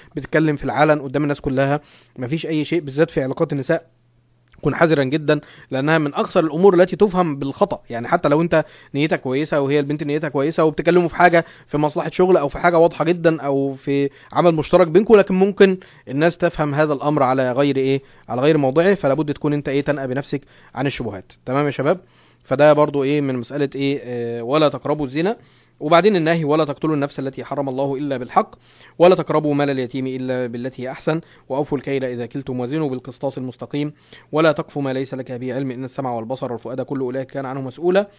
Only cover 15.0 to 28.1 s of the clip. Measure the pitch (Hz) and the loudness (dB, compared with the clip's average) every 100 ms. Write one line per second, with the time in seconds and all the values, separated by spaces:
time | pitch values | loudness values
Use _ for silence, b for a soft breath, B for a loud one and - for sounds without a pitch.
15 | 220 214 190 185 196 196 196 185 B B | 6 6 6 2 0 4 4 4 B B
16 | - 135 165 165 170 - 151 143 156 139 | -8 0 0 2 -2 0 -2 0 0 0
17 | 143 147 127 131 127 123 143 135 135 135 | 0 2 2 2 0 2 0 2 0 -2
18 | b b - 120 143 156 131 143 180 196 | b b -8 0 2 2 2 2 2 2
19 | 139 135 151 139 147 147 143 139 143 147 | 0 0 -2 -4 -2 -2 -2 -2 -2 -4
20 | 135 127 143 143 - b b 117 135 - | -4 -6 -6 -8 -8 b b -6 -4 -4
21 | 117 95 - _ - 135 147 131 139 185 | -8 -10 -14 _ -4 -2 -2 -2 -2 -2
22 | b b b b - 139 151 147 147 143 | b b b b -6 4 6 6 4 0
23 | 135 147 139 127 117 143 143 139 139 139 | 0 0 -2 -4 -6 -4 -4 -2 -4 -4
24 | 120 120 117 117 117 151 151 139 - 147 | -6 -8 -6 -6 -2 0 0 0 -4 -4
25 | 139 143 180 240 b b b _ 147 170 | -4 -2 -4 -4 b b b _ 2 4
26 | 196 190 160 170 147 151 147 139 156 151 | 4 4 2 0 2 0 0 -2 -2 -2
27 | 139 - 135 131 117 139 139 131 139 135 | -2 -6 -8 -10 -8 -6 -4 -4 -4 -4
28 | 143 | -4